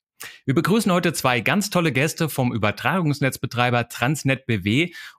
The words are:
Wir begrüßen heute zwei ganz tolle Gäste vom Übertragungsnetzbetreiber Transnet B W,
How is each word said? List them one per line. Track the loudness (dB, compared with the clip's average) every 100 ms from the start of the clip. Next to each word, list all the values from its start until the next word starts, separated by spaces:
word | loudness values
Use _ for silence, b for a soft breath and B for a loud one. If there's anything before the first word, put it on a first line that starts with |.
| _ -20 B B B
Wir | 0
begrüßen | 2 2 2
heute | 2 0
zwei | 0 0 0
ganz | 0 0 0
tolle | 0 0
Gäste | 2 0 -2 -4
vom | 0 -2
Übertragungsnetzbetreiber | 0 -2 0 0 0 0 0 -2 -2 -4 0 2 2 -2
Transnet | -2 -2 0 0 -2 0
B | -2
W, | 2 2 0 B B